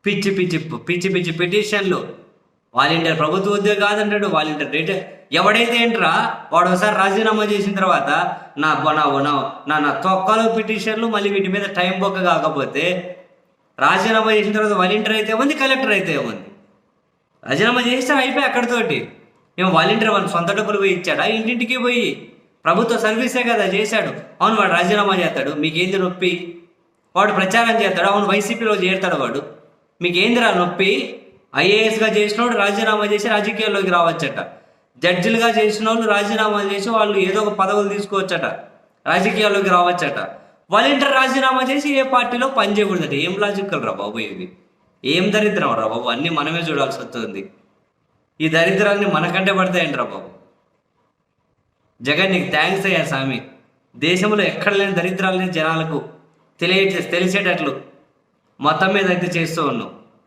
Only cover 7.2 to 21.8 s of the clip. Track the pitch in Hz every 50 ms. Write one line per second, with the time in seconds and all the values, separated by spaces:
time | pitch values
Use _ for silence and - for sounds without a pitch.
7.2 | 220 214 214 214 208 202 208 196 196 196 185 190 185 185 170 143 135 139 151 165
8.2 | 180 180 - - - - - 139 151 156 151 135 139 156 151 151 151 143 139 139
9.2 | 139 147 143 135 127 - - - - 139 156 151 147 143 135 - - 190 185 185
10.2 | 185 202 220 226 226 226 226 226 208 196 220 202 - 220 214 220 233 233 220 202
11.2 | 202 202 202 196 190 180 185 208 202 190 - 180 180 185 185 185 196 196 185 190
12.2 | 185 175 165 160 156 156 139 143 127 - - 139 160 180 180 180 175 - - -
13.2 | - _ _ _ _ _ _ _ _ _ _ - 131 151 180 190 196 226 220 220
14.2 | 214 220 214 214 196 208 208 214 214 208 208 180 185 185 208 214 208 214 220 214
15.2 | 208 214 220 220 269 285 311 294 269 269 262 262 262 220 208 190 180 165 151 139
16.2 | 120 117 107 98 - - - - _ _ _ _ _ _ _ _ _ _ _ _
17.2 | _ _ _ _ - 110 135 156 214 240 240 254 233 240 247 262 254 285 294 269
18.2 | 254 269 - 285 269 247 - 240 233 226 240 233 220 - 143 113 - - - -
19.2 | - _ _ _ _ _ _ - 185 180 160 160 165 190 214 226 220 220 208 196
20.2 | 175 - - 170 175 190 196 214 208 202 208 196 196 190 180 175 - 170 147 -
21.2 | - 208 226 220 220 226 247 233 240 226 254 254